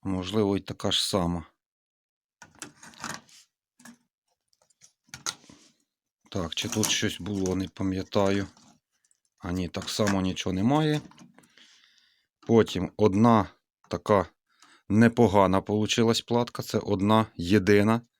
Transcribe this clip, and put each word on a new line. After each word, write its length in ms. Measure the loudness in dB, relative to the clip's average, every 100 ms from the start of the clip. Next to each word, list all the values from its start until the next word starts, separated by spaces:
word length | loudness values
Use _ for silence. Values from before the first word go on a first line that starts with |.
Можливо, 540 | -6 -6 -4 -2 0 0
і 20 |
така 320 | -4 -8 -4
ж 160 | -2 -2
сама. 380 | 0 0 -4 -8 _ _ _ _ _ _ _ _ _ -20 _ -20 _ -20 -18 -14 -14 _ -20 _ _ _ _ -20 -20 _ _ _ _ _ _ _ _ _ _ _ -14 -12 -12 -20 -20 _ _ _ _ _ _ _
Так, 260 | -8 -6 -6
чи 140 | -6
тут 200 | -2 -2
щось 300 | -2 -4 -6
було, 360 | -8 -4 -2 -4
не 120 | -6
пам'ятаю. 800 | -6 -6 -6 -4 0 0 0 -4 _ _ _ _ _ _ _ _ _
А 140 | -8
ні, 160 | -6 -6
так 220 | -8 -10
само 320 | -4 -2 0
нічого 320 | -2 -4 -6
немає. 480 | -2 0 0 0 -2 -6 _ -20 _ _ _ _ _ _ _ _ _ _ _
Потім 520 | 2 4 4 0 -6 0
одна 520 | 2 4 4 4 2 _ _ _ _
така 400 | -10 0 0 0 _ _ _ _ _ _
непогана 720 | 4 4 6 4 6 4 2
получилась 600 | 0 -4 -2 0 2 0
платка. 420 | -2 -2 -2 -8
Це 140 | -6 -6
одна 480 | -2 -2 2 2 2 -6
єдина. 680 | 2 2 4 4 4 0 -4